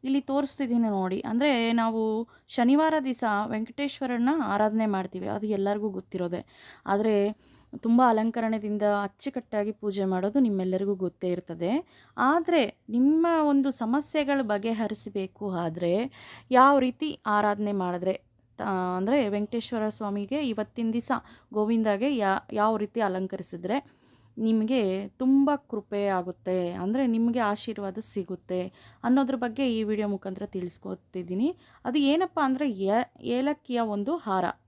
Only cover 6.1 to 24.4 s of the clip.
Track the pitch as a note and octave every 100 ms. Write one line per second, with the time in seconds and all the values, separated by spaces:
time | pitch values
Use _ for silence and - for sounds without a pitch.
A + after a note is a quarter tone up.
6.1 | F#3 F3 F3 - - - - - G3+ G#3+
7.1 | G#3 G3+ G#3+ _ - _ - A3+ A#3 B3+
8.1 | A3 A3+ A3+ A3+ A3 G#3 G#3 G#3 G3+ G3+
9.1 | _ - C4+ - G#3+ G#3 G#3 G#3 G3 F#3+
10.1 | F#3 F#3+ B3 B3 G3 F#3 F#3 G3 G3 F#3
11.1 | - F#3 F3 - E3 E3+ C4 F4+ - -
12.1 | - A#3+ D#4+ E4 E4+ A3+ - - A3+ C4
13.1 | D#4+ E4+ E4 D4+ C#4 C#4 - A3 C4 D4
14.1 | D#4 C#4 C#4 A3+ G#3 A3 A3 A3 G#3+ -
15.1 | G3 F#3+ _ G#3 F#3 E3+ E3 F3 F#3 B3+
16.1 | - - - - B3 C4 C#4+ B3+ B3 D#4
17.1 | - - G#3 G#3 G#3 G#3 G3+ F#3 F3 F3+
18.1 | F#3 _ _ _ - A3 F#3+ F3+ F3+ G3
19.1 | C#4+ A3 G#3 G#3 A#3 A3+ A#3 G#3+ G#3+ G#3+
20.1 | G3+ G3+ C#4+ C#4+ G#3+ - - A3+ A#3 -
21.1 | B3 - - _ G#3+ G#3+ A#3 A3 G3+ B3+
22.1 | C4+ G3+ G3 - G#3+ G#3+ A3 G#3 - G#3
23.1 | F#3 F#3+ F3+ F3+ F3 F3+ B3 - _ _
24.1 | _ _ -